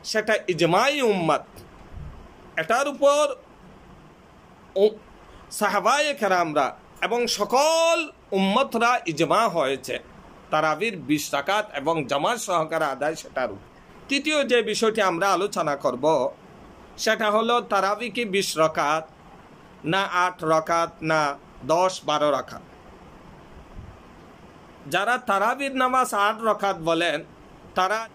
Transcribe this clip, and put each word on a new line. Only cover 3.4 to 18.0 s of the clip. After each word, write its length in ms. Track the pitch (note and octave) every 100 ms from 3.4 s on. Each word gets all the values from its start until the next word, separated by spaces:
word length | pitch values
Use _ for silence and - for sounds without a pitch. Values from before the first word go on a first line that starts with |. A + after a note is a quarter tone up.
| - - - - - - - - - - - - -
উ-, 240 | G3 G#3+ G#3+ - - - - -
সাহাবায়ে 640 | - G3+ G3 G3+ C#4+ D4+
কেরামরা 600 | C#4 G3 F3+ E3 D3 B2+ - - -
এবং 240 | F3+ A#3+ A#3+
সকল 840 | - G3+ B3+ D4+ E4 E4 E4 D#4 - -
উম্মতরা 680 | F#3+ F#3+ A#3 C4+ A3+ A#3 B3 E3+
ইজমা 420 | D3+ D3+ F#3 A3+
হয়েছে 500 | E3+ C3 C3+ - A#2+ - - - - -
তারাবির 460 | D#3 D#3 D3+ A3+ F#3
বিশ 380 | C3 D3 -
রাকাত 360 | C#3+ E3 G#3 D#4
এবং 300 | C#3+ C#3+ E3
জামাত 340 | B2 C#3 F3+ A#3
সহকারে 460 | - E3+ D#3+ D#3+
আদায় 300 | D3+ C3 D3+
সেটার 380 | E3 - - A#2+
উপর। 160 | G2 - - - - -
তৃতীয় 360 | C#4 C#4+ D4+
যে 180 | C4+ A#3+
বিষয়টি 400 | G#3+ G#3 A3+ A3
আমরা 300 | F#3+ E3 G3
আলোচনা 440 | F3 G3+ F#3+ D3+ C#3+
করব 540 | C#3 A#2+ D3+ D3 B2+ - - - - - - -
সেটা 340 | A3 A3 G#3+
হলো 300 | G#3+ A#3 A#3+
তারাবি 500 | - G3+ F#3+ G#3